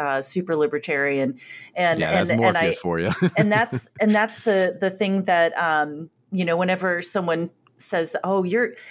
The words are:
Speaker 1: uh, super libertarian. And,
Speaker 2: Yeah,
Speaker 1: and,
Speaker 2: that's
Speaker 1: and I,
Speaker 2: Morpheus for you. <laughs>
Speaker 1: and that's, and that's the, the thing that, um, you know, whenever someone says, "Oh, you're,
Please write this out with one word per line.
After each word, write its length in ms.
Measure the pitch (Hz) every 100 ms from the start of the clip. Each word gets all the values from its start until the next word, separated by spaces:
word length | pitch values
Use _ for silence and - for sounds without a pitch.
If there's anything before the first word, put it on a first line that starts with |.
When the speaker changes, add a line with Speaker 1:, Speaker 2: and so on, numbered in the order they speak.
Speaker 1:
uh, 200 | 143 135
super 360 | 135 185 180 160
libertarian. 840 | 147 147 147 147 143 139 135 - - - - -
And, 240 | 175 160
Speaker 2:
Yeah, 80 | 160
Speaker 1:
and, 80 | 190
Speaker 2:
that's 120 | 180
Speaker 1:
and 80 | 113
I, 20 |
Speaker 2:
Morpheus 360 | 113 175 165 -
for 200 | 87 82
you. 140 | 90 -
<laughs> 120 | 180 -
Speaker 1:
and 160 | 208
that's, 360 | 208 - 127 - -
and 120 | 220
that's 280 | 208 220 -
the, 360 | 233 190 185 180
the 100 | 190
thing 320 | 190 202 196
that, 320 | 185 175 165 -
um, 540 | 170 156 147 151 165 _ _
you 120 | 185
know, 120 | 170 170
whenever 440 | 180 185 185 175
someone 480 | 175 202 175 165 170 - _ -
says, 380 | - 180 165 -
"Oh, 180 | 180 196
you're, 320 | 180 220 247 - -